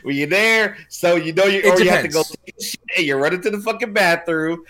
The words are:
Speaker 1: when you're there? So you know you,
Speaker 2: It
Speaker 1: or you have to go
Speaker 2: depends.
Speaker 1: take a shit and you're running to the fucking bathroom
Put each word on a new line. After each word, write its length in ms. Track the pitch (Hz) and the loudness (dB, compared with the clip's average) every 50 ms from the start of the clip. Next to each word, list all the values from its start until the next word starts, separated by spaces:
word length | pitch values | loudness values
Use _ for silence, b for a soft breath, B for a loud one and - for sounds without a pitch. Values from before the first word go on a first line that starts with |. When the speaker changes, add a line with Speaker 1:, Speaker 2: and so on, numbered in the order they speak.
| B | B
Speaker 1:
when 120 | 135 139 | -4 -2
you're 120 | 139 147 | -2 0
there? 500 | 147 180 202 220 226 226 220 214 202 208 B B B | 0 2 2 2 2 2 2 0 0 -4 B B B
So 260 | - - 180 170 175 | -8 -2 2 2 2
you 180 | 170 156 165 160 | 2 0 -2 0
know 120 | 180 196 | 2 2
you, 140 | 202 196 196 | 2 2 2
Speaker 2:
It 60 | 214 | 4
Speaker 1:
or 160 | 196 185 190 202 | 4 4 4 4
you 60 | 180 | 4
have 140 | 180 156 131 | 2 2 0
to 40 | |
go 140 | 151 151 160 156 | 0 -2 -2 -2
Speaker 2:
depends. 140 | - - - _ | -2 -8 -16 _
Speaker 1:
take 100 | - - - | -20 -16 -14
a 40 | - | -12
shit 160 | - - - _ - - | -12 -12 -12 _ -6 -4
and 80 | 185 165 | -2 0
you're 100 | 143 139 135 | 0 0 0
running 220 | 139 160 180 180 | 0 0 -2 -2
to 80 | 175 220 | -4 -4
the 100 | 202 202 | -4 -4
fucking 340 | 202 220 226 - 247 220 202 | -4 -6 -4 -4 -6 -2 0
bathroom 680 | 214 190 170 170 165 170 175 165 160 156 160 170 165 B | 0 2 2 2 0 -2 -4 -2 -2 -2 -4 -6 -8 B